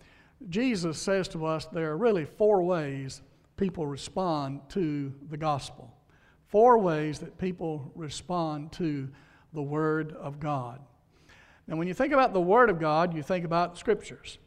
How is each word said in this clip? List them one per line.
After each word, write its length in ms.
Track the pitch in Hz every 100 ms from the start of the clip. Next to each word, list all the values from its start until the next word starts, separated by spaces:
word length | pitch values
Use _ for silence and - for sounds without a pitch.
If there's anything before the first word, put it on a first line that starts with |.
| - - _ _ 220
Jesus 500 | 170 262 214 165 151
says 260 | - 196 180
to 180 | 165 160
us 180 | 160 -
there 240 | 170 160
are 60 | 156
really 300 | 233 202 143
four 360 | - 214 202
ways 600 | 175 175 147 139 135 - - _ _ -
people 300 | 196 175 151
respond 760 | 135 - - 185 156 139 139 -
to 440 | 202 160 147 139 135 165
the 80 | 151
gospel. 580 | 156 143 - - - - _ _ _ _
Four 320 | _ 208 240 233
ways 420 | 185 156 156 143
that 180 | 165 -
people 520 | 185 180 170 151 131
respond 760 | - 156 - - 180 160 151 151
to 360 | - 170 143 135 135 - - _
the 80 | 156
Word 500 | 143 151 156 156 156 160
of 180 | 143 147
God. 420 | 156 143 120 120 - _ _ _ _ - - - -
Now, 100 | 160
when 120 | 175
you 60 |
think 180 | 175 269
about 220 | 285 254
the 80 | 190
Word 260 | 175 220 247
of 100 | 175
God, 360 | 156 156 180
you 80 | 165
think 240 | 139 185 170
about 320 | 170 175 175
Scriptures. 580 | - 208 - 123 - -